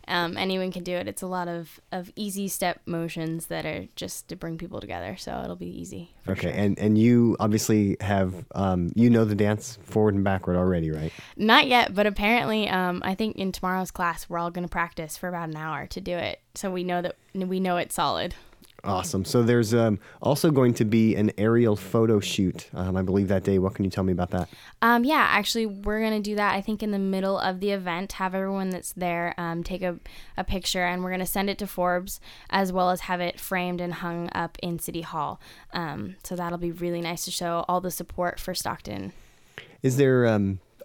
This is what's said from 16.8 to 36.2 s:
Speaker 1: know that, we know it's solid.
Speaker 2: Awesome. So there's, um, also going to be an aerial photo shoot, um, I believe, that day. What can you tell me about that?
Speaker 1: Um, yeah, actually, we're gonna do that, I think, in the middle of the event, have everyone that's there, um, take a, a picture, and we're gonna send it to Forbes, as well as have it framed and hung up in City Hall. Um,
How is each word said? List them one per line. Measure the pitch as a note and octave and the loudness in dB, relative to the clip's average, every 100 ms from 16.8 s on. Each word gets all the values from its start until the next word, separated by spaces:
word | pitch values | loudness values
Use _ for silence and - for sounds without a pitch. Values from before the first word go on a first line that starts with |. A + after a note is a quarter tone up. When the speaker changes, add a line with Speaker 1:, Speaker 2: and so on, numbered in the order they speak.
| F3+ | -2
Speaker 1:
know | F3 | -2
that, | F3 - _ F#3+ | -2 -8 _ -6
we | F#3 F#3+ | -2 0
know | F#3 F3 | 0 0
it's | - - | -2 -2
solid. | D3 E2+ - - - _ - _ - | 0 0 -4 -8 -18 _ -20 _ -4
Speaker 2:
Awesome. | F#2 F2+ F#2+ | -2 -2 -2
So | F#2+ B2 | 2 4
there's, | A#2 A#2+ G#2+ | 6 6 4
um, | A#2 A2+ G2+ - - | 4 4 2 -2 -4
also | - C#3+ E3+ | 0 4 4
going | C3+ B2 | 6 4
to | A#2 | 4
be | A2+ A2+ A2 F#2+ | 4 6 4 4
an | G#2 - | 2 2
aerial | G#2+ A#2 A#2 G#2 | 4 6 4 2
photo | - A#2 A2+ G#2 | 0 2 4 4
shoot, | F#2+ - F#2 - - | 2 0 0 0 -8
um, | D2+ F#2 F#2 | -6 -2 0
I | |
believe, | F#2 G2 G2 | 2 2 4
that | G2 F#2+ | 2 2
day. | G2 | 2
What | F#2 - | 2 0
can | F#2+ | -2
you | |
tell | G2+ | 0
me | F#2+ | 0
about | F2 F2+ | 0 0
that? | F2+ E2 - - - | -2 -4 -8 -16 -2
Speaker 1:
Um, | A#3 A#3+ B3 | 2 4 4
yeah, | D4+ - | 2 4
actually, | G3+ G3+ A#3 A3 | 2 0 -2 -2
we're | G3 G3+ G#3+ | -4 -4 -2
gonna | A3 G#3+ | 0 -2
do | G#3 G#3 | -2 0
that, | G3+ | 0
I | G3 | 0
think, | G3 G#3+ | -2 -4
in | G#3+ | -2
the | G3+ | -2
middle | G3 F#3+ G3 G3 | 0 0 0 0
of | F#3+ F#3 | -2 -2
the | G3+ | -2
event, | G3+ F3+ E3+ G3 | -2 -4 -6 -6
have | - F#3+ F#3+ | -4 -4 -2
everyone | F#3+ G3 F#3+ | -2 -2 -4
that's | F3+ - | -4 -8
there, | - F3 E3+ E3+ - | -6 -4 -2 -4 -4
um, | E3+ E3 | -6 -4
take | E3+ F3+ | -6 -4
a, | F3+ E3+ - - - - | -4 -6 -10 -18 -14 -8
a | |
picture, | F#3 F#3+ - F#3+ | -4 -4 -2 -2
and | F3+ F3+ | -2 -2
we're | F#3 | -2
gonna | F#3 F#3 | -4 -2
send | G3+ G3+ | -2 -2
it | G3 | -4
to | G3+ | -6
Forbes, | - F3+ F3+ F#3+ - - - - | -2 0 0 -2 -12 -14 -20 -4
as | G3 F#3+ | 0 0
well | F#3 F3+ | 2 2
as | F3+ | 0
have | - F3+ | -2 -2
it | F3 - | -2 -4
framed | - F#3+ F3+ F3 | -4 -2 -2 -2
and | F3 | -4
hung | E3+ F3 E3+ E3+ | -6 -6 -6 -6
up | - E3+ - | -4 -6 -6
in | F3+ E3+ | -6 -6
City | - E3+ | -6 -8
Hall. | E3 D#3+ C#3+ - - - - | -6 -4 -4 -6 -14 -20 -12
Um, | F3 D#3+ C#3+ G#2 F#3+ | -8 -6 -6 -10 -12